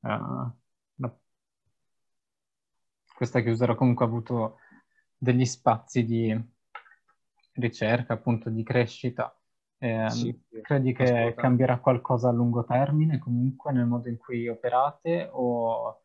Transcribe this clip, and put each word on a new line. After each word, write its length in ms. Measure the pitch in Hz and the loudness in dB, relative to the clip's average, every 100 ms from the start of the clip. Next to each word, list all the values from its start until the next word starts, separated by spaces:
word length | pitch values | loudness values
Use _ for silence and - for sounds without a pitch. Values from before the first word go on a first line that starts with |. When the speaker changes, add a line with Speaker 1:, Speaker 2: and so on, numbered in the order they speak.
Speaker 1:
la, 1160 | 110 107 - 127 127 - _ _ _ _ 127 - _ _ _ _ _ _ _ _ _ _ _ _ _ _ _ _ _ _ _ | -4 -4 -4 -6 -6 -10 _ _ _ _ -10 -10 _ _ _ _ _ _ _ _ _ _ _ _ _ _ _ _ _ _ _
questa 260 | - 120 127 | -8 -2 0
chiusura 340 | 113 113 123 | 0 2 2
comunque 300 | 117 127 120 | 2 2 4
ha 40 | 120 | 2
avuto 500 | 117 113 120 110 - - - _ _ _ _ | -2 -4 -4 -4 -6 -20 -20 _ _ _ _
degli 280 | 127 123 | 0 2
spazi 600 | 127 - - 113 - 127 | 2 0 2 0 0 -2
di 320 | 113 113 113 110 117 _ _ - - _ _ _ _ _ _ | 0 0 0 -2 -6 _ _ -20 -20 _ _ _ _ _ _
ricerca, 600 | - 120 - 110 120 120 | -4 -4 -2 0 0 0
appunto, 360 | 113 - 117 117 | -4 0 -2 -2
di 120 | 113 | -6
crescita. 720 | 113 123 117 - 127 123 120 _ _ _ _ _ | -2 0 0 -2 -8 -6 -8 _ _ _ _ _
Ehm, 300 | 123 113 110 | -4 -2 -2
Speaker 2:
Sì, 300 | 113 120 - _ | -2 -4 -6 _
sì, 120 | 113 | -18
Speaker 1:
credi 320 | - 143 127 | -2 0 0
che 100 | 127 | 2
Speaker 2:
assolutamente. 360 | 127 120 117 117 | 2 4 2 0
Speaker 1:
cambierà 380 | 127 123 127 120 | 2 4 4 2
qualcosa 500 | - 123 - 123 123 | 2 0 0 0 2
a 40 | |
lungo 320 | 120 120 120 | 2 2 0
termine, 540 | 117 123 143 151 160 147 | 0 0 2 2 2 0
comunque, 540 | - 120 127 131 151 | -2 0 0 -2 -2
nel 140 | 131 120 | 0 0
modo 220 | 120 120 | 0 -4
in 80 | 117 | -10
cui 320 | - 120 117 | -6 -6 -4
operate 800 | 113 123 127 139 - 165 170 - | -4 0 2 0 -2 -4 -2 -4
o 720 | - 123 120 117 113 117 107 | -4 -2 0 0 -2 -4 -10